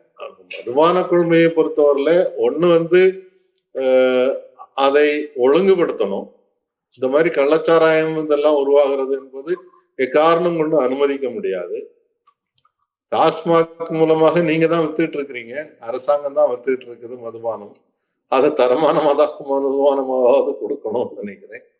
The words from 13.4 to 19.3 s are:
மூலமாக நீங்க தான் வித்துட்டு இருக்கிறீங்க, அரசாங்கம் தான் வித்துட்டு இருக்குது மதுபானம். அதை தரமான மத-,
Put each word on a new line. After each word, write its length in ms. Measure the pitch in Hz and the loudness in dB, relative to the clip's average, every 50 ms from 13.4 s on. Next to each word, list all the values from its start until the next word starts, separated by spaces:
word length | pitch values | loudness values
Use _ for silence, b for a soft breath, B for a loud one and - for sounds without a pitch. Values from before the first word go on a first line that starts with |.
| - 170 165 165 165 165 - - - - | -2 0 2 2 0 -2 -6 -12 -10 -6
மூலமாக 520 | 165 160 160 160 160 156 160 156 156 175 | -2 0 2 2 2 2 2 2 2 2
நீங்க 260 | 170 156 160 160 160 | 0 0 0 0 0
தான் 200 | 160 165 170 160 | 2 2 0 -2
வித்துட்டு 280 | 151 151 - 165 156 - | -2 -2 -4 -4 -4 -4
இருக்கிறீங்க, 640 | 147 135 131 127 123 113 113 123 147 156 147 - | -8 -10 -10 -12 -14 -14 -12 -12 -12 -12 -14 -18
அரசாங்கம் 560 | _ 117 113 120 123 - 143 147 143 147 143 139 | _ -10 -10 -10 -6 -2 -2 -2 -2 -2 -4 0
தான் 160 | 147 151 135 | 0 0 0
வித்துட்டு 380 | 123 123 - 139 131 127 123 | 0 -4 -4 -4 -4 -4 -6
இருக்குது 300 | 120 120 113 120 113 127 | -12 -20 -18 -16 -16 -16
மதுபானம். 600 | 123 117 117 113 113 113 117 110 104 101 104 - _ _ _ _ _ _ _ _ _ _ | -14 -14 -14 -14 -10 -8 -8 -8 -8 -12 -18 -20 _ _ _ _ _ _ _ _ _ _
அதை 260 | _ 131 131 139 151 151 | _ 0 2 2 2 2
தரமான 480 | 131 123 123 123 156 160 143 170 156 | 2 2 2 2 2 2 2 2 2
மத-, 340 | 156 147 143 147 147 143 | 2 2 2 2 2 0